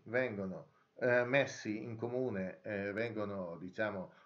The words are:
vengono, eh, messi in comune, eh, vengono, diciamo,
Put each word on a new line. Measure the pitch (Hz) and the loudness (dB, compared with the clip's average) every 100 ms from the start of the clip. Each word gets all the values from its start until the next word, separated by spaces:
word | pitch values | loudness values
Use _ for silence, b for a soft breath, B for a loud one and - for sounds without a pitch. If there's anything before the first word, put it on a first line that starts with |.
| - | -2
vengono, | 120 123 101 95 80 - b b - | 0 2 0 -4 -6 -12 b b 0
eh, | 123 123 123 | 4 6 6
messi | 139 131 - 107 107 | 4 4 0 -4 -4
in | 123 113 | -4 -4
comune, | 117 123 127 98 92 - | -2 0 0 0 -2 -4
eh, | 110 101 101 | -4 -2 0
vengono, | 98 117 107 101 98 87 85 | 0 -2 -2 -2 -2 -4 -6
diciamo, | 90 - 107 98 87 B | -8 -2 -2 -2 -8 B